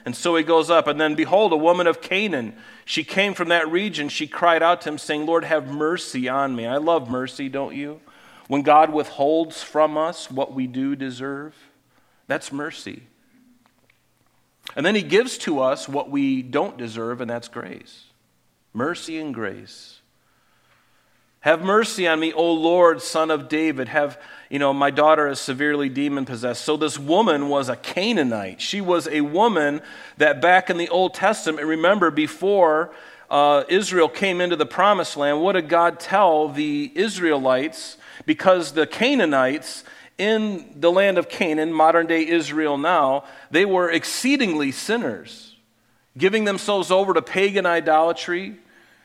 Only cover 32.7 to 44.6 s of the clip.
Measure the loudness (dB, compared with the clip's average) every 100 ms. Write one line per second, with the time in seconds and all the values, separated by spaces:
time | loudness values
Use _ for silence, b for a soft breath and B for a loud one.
32.7 | 4 -2 B B B B 2 4 4 2
33.7 | 0 2 2 2 2 -2 0 0 -2 -2
34.7 | 2 4 4 0 -2 0 0 0 0 2
35.7 | 2 2 0 -2 4 4 4 0 -2 -4
36.7 | -4 -4 -4 -4 -2 0 2 2 0 -2
37.7 | -8 -16 -18 B B B 0 4 2 2
38.7 | -2 -2 0 2 2 2 2 2 -2 -8
39.7 | -16 -18 B B -2 0 0 -2 -6 -12
40.7 | 0 4 4 4 2 -2 -2 -2 0 0
41.7 | 4 4 4 2 0 2 0 0 -2 -2
42.7 | 0 2 2 2 0 -4 B B 0 2
43.7 | 2 2 0 -2 -4 0 0 0 -2